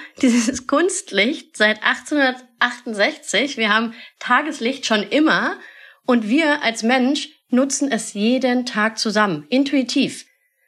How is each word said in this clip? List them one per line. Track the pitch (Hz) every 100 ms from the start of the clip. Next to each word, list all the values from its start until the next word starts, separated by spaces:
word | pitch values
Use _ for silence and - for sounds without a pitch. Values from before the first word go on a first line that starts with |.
| -
<laughs> | -
dieses | 262 240 220 277 -
Kunstlicht | 285 370 - - 196 226 320 - -
seit | 214 214
achtzehnhundertachtundsechzig, | - 254 - 294 262 247 - - 247 - 247 202 233 294 - 196 277 226
wir | 214
haben | 214 226 - - _
Tageslicht | - 254 302 220 233 269 -
schon | 214
immer | 202 277 311 180 262 381 - - - - -
und | 240 208
wir | 285 302 294
als | 226 220
Mensch | 226 262 254 294 - _ -
nutzen | 247 277 - 277
es | 220 -
jeden | 208 220 254 254 247 247
Tag | 214 220 226
zusammen, | 226 202 208 151 -
intuitiv, | 254 269 285 240 277 220 - - _ _ _